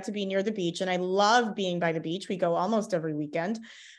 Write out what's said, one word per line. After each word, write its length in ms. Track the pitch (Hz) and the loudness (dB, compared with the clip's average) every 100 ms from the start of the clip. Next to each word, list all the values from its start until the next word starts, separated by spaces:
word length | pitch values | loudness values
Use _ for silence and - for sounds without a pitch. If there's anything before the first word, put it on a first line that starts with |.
| 196 | 2
to 60 | |
be 160 | 208 190 | -4 -2
near 160 | 190 | 0
the 80 | 196 | 0
beach, 280 | 214 175 170 | 0 -2 0
and 120 | 185 | 0
I 60 | 180 | 0
love 580 | 185 190 202 240 226 190 | 0 4 6 6 4 0
being 240 | 185 175 | -2 0
by 120 | 175 | 0
the 80 | 160 | 0
beach. 300 | 160 175 - | -4 -6 -4
We 80 | 190 | 0
go 160 | 175 170 | 2 2
almost 380 | 180 220 208 | 2 0 0
every 220 | 180 160 151 | -2 -2 -4
weekend. 440 | 147 165 175 226 - - - | -4 -2 -2 -4 -8 -20 -20